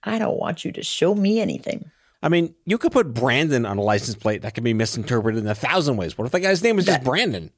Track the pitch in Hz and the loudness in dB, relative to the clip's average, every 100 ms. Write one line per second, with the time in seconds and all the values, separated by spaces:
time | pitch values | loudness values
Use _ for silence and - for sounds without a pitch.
0 | - 220 220 - - 165 - - - - | -4 -2 -2 -2 -4 -6 -8 -8 -8 0
1 | 170 208 196 220 208 - - - - _ | 2 2 2 2 0 -4 -6 -8 -10 _
2 | _ _ 156 170 170 _ - 226 330 262 | _ _ 0 2 0 _ -4 0 2 2
3 | 175 117 127 123 160 131 113 101 101 104 | 2 0 2 2 2 0 0 0 2 2
4 | 104 104 110 107 104 - 117 110 113 - | 0 -4 -2 -2 -6 -2 0 0 0 -2
5 | 104 120 107 110 104 107 135 180 147 117 | -2 0 0 -2 -2 -2 0 2 2 0
6 | 85 - 117 185 190 185 226 214 175 147 | -2 -4 -2 0 2 2 2 2 2 2
7 | 131 151 226 101 80 | 2 0 0 -2 -8